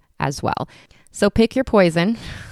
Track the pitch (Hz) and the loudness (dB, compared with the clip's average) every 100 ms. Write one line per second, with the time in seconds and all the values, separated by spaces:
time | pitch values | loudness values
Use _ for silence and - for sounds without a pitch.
0 | _ - 143 135 107 - - - _ _ | _ -6 -6 -4 -4 -4 -8 -14 _ _
1 | _ - 202 - 226 262 254 208 175 165 | _ -2 0 2 2 0 2 4 4 2
2 | 185 226 - - - | -2 -4 -10 -16 -10